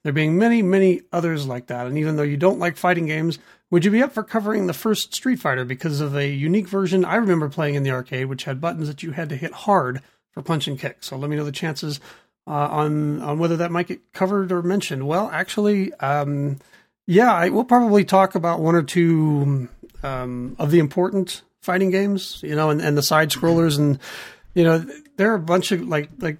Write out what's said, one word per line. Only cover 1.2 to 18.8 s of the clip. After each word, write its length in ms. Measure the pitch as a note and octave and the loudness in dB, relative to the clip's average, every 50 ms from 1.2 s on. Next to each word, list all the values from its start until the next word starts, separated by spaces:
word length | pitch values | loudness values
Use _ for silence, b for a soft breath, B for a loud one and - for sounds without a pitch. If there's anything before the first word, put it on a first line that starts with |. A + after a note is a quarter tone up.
| E3 E3 D#3+ D3 C#3+ | -2 -2 -2 -2 -4
like 220 | C3 B2 B2 A#2+ | -6 -8 -8 -8
that. 180 | - B2 A#2+ B2 | -10 -8 -8 -6
And 100 | B2+ C#3 | -4 -4
even 180 | D#3 D3+ D#3 D#3 | -2 -2 -2 -2
though 80 | D3+ D3 | -2 -2
you 140 | D3 D3 | -2 -2
don't 220 | C#3 F3 F#3 - - | 2 2 2 2 2
like 160 | F3 F3 D#3 | -2 -4 -2
fighting 280 | - - F3+ F3+ E3+ E3 | 0 0 0 0 0 0
games, 320 | D3+ D#3 D#3 D#3+ E3 D3+ b b b b b b _ | -2 -2 -2 -2 -2 -4 b b b b b b _
would 160 | F3 F3 D#3 | 0 2 4
you 60 | G3+ | 4
be 100 | G#3 A3+ | 4 4
up 120 | C4 C4+ - | 2 2 -2
for 100 | A3 G#3 | -8 -8
covering 420 | - - A3+ G3+ G#3 A3 G#3 F#3+ | -4 -4 -4 -2 0 -2 0 0
the 80 | F3 D3+ | -2 -4
first 400 | - - A3 G#3+ - - - - | -2 0 0 0 0 -2 -8 -10
Street 260 | - - C3 B2 B2 | -4 -2 -2 -2 0
Fighter 240 | - D3+ C3 B2+ B2+ | 0 -2 -2 -2 -2
because 380 | B2 C3 C3 - E3 D3 C#3+ | -6 -6 -6 -4 -2 -2 -2
of 140 | D3+ C#3+ C#3 | -2 -2 -2
a 120 | C#3+ C#3+ | -2 -2
unique 400 | C#3+ C#3+ C#3 C#3+ D#3+ F3+ A3 F#3+ | -2 -2 -2 0 0 0 0 0
version 380 | - G3 G3 F#3+ E3 F#3+ F#3+ F3+ | -2 -2 -2 0 2 2 2 2
I 100 | E3 F3 | 2 2
remember 320 | A3+ A#3 F#3+ F3 E3 D3+ C#3 | 0 2 2 2 2 0 -2
playing 260 | C#3 E3 D#3 D3 C#3+ | -2 -2 -2 0 0
in 80 | C#3+ C#3 | 0 0
the 80 | C3+ | 0
arcade, 340 | C3 B2+ B2+ - C#3+ B2+ C3 | -2 -4 -6 -6 -6 -6 -4
which 200 | C3+ C3+ B2+ - | -6 -6 -8 -8
had 140 | D3+ C3+ C3 | -8 -8 -6
buttons 260 | D#3+ E3+ E3+ D#3+ D3+ | -6 -6 -4 -4 -8
that 160 | D3 D3 - - | -8 -8 -10 -12
you 80 | E3 | -10
had 180 | C3+ E3+ E3 D3 | -8 -8 -8 -8
to 60 | D3+ | -8
hit 160 | B2+ E3 - | -8 -8 -10
hard 500 | - - - G#3+ G3+ F3+ C3+ B2+ B2+ C3+ b b b b b _ | -12 -6 0 2 2 2 2 0 -4 -6 b b b b b _
for 100 | _ C#3 | _ -12
punch 260 | C3+ - E3 D3 C#3 | -4 -4 -2 -2 -2
and 120 | - C#3 - | -4 -6 -6
kick? 180 | - B2+ - _ - | -8 -10 -10 _ -14
So 120 | - C#3 | -12 -10
let 120 | C3 C#3+ D3 | -8 -6 -4
me 60 | D3+ | -4
know 100 | D3+ D3+ | -4 -4
the 60 | D3 | -6
chances, 480 | C#3 - - D#3+ D3 - E3+ D3+ C#3+ C#3 B B B B B B B _ _ | -6 -6 -6 -6 -6 -6 -6 -8 -8 -10 B B B B B B B _ _
uh, 40 | C#3+ | -6
on, 680 | D3+ D3 D3 - - D#3 D3+ D3+ D3+ D3+ D3+ D3 D3 - | -4 -2 -2 -2 0 -2 -2 0 0 -2 -2 -2 -4 -4
on 160 | - D3 D3 | -4 -6 -2
whether 200 | D#3 E3+ E3 E3 | -2 0 0 0
that 140 | D#3+ F3 E3+ | -2 -2 -2
might 140 | E3+ F3 F3 | -2 -4 -4
get 240 | - F#3 - _ _ | -4 -8 -12 _ _
covered 400 | - - G3 F#3+ G3+ G3+ F#3+ F3+ | -4 -2 -2 0 0 -2 0 0
or 120 | F#3 F3 E3+ | -2 -2 0
mentioned. 420 | F3 G3 G3+ - - C#3 C3 C3+ | 0 0 -2 -2 -4 -6 -4 -4
Well, 220 | C#3+ D#3+ F#3 A3 - | -2 0 0 -2 -2
actually, 640 | - D#3 F#3 - - G#3+ G#3 G#3 G#3 G3 F#3+ - - | -4 -6 -6 -4 -2 0 2 2 2 2 0 -2 -4
um, 640 | - - C3+ C#3+ D3 C#3+ C#3+ C#3+ C#3+ C#3+ C#3+ C#3 C#3 b b b b b b b _ _ | -4 -2 0 0 0 0 -2 -2 -2 -2 -4 -4 -6 b b b b b b b _ _
yeah, 260 | - E3+ G3 A#3+ B3 | 2 4 6 6 6
I, 180 | G3+ E3+ E3+ - | 4 4 2 2
we'll 140 | - G#3+ B3 | 2 0 4
probably 420 | B3+ A#3+ B3 A#3+ A3 G3+ G#3 G3 | 4 4 6 6 6 4 4 4
talk 280 | - F#3+ F#3+ F#3+ F#3+ - | 6 6 4 4 4 2
about 260 | F#3 E3 E3+ E3+ E3 | -2 -2 0 -2 0
one 140 | D#3 D#3+ E3+ | 2 4 4
or 60 | E3+ | 4